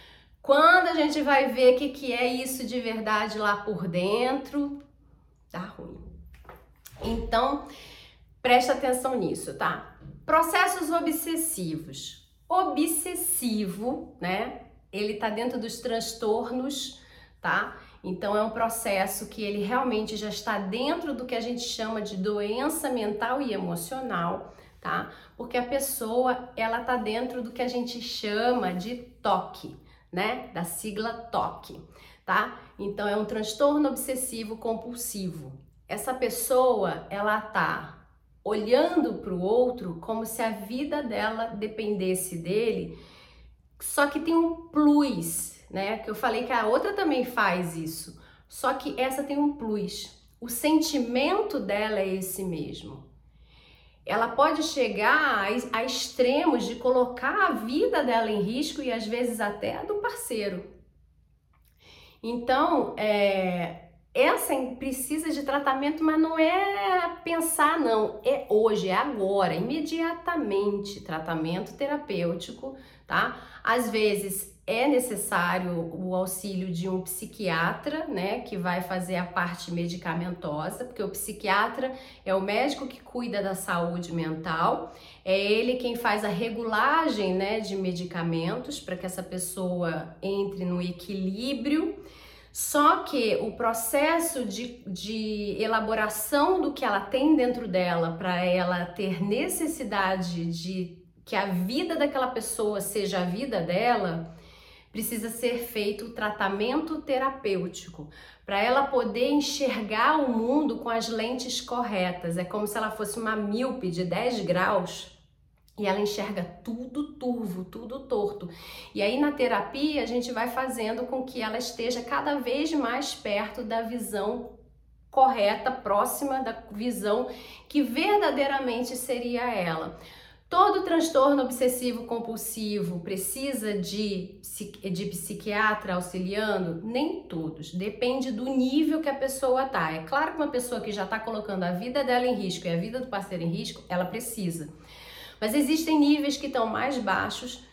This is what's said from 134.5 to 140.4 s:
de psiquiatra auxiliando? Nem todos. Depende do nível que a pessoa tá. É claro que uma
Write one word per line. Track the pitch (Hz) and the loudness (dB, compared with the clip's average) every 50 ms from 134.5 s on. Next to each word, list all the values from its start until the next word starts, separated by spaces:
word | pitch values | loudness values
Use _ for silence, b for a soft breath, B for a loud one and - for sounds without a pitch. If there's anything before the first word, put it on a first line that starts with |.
| - - 208 - - - - 196 | -10 -10 -10 -10 -12 -8 -6 -4
de | 180 165 208 | -4 -2 -2
psiquiatra | 202 - - - - 208 170 - 214 202 208 220 214 214 214 - 196 185 | -4 -6 -6 -8 -8 -8 -8 -6 -4 0 2 2 2 2 0 -2 -2 -2
auxiliando? | 180 180 - - 190 185 180 196 208 220 214 202 185 185 170 165 165 180 | -2 -2 -4 -4 -4 -4 -2 -2 -2 0 0 0 0 0 -2 -4 -6 -6
Nem | 214 233 254 294 349 370 - - | -4 -2 0 0 0 -2 -6 -8
todos. | - - 165 160 165 160 - 147 - - | -8 -6 -6 -6 -6 -6 -8 -12 -8 -6
Depende | 180 190 214 - - 247 247 254 269 254 262 | -4 -4 -4 -4 -2 0 0 0 0 -2 -2
do | 226 208 254 | -4 -4 -2
nível | 262 269 262 247 262 269 302 320 302 320 311 | 0 2 4 4 4 4 4 4 4 2 0
que | - 285 | 0 -2
a | 262 | -2
pessoa | - 262 269 269 - - 262 254 262 269 | 0 -2 -2 -2 0 2 2 4 4 2
tá. | 269 - 190 165 160 156 | 2 0 0 0 0 -2
É | 160 160 | -4 -4
claro | - - 277 311 330 320 | 0 0 2 2 2 0
que | |
uma | 320 | 0